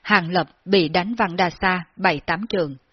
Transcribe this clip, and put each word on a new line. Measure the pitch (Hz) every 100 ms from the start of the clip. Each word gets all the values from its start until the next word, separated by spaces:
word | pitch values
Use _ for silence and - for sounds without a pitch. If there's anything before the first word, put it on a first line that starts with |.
Hàng | - 208 165
Lập | 180 160 _
bị | - 196 156
đánh | 180 185
văng | 233 196 175
ra | 180
xa | - 190 180 170 -
bảy | 190 147
tám | - 165 220
trường, | 196 151 135 _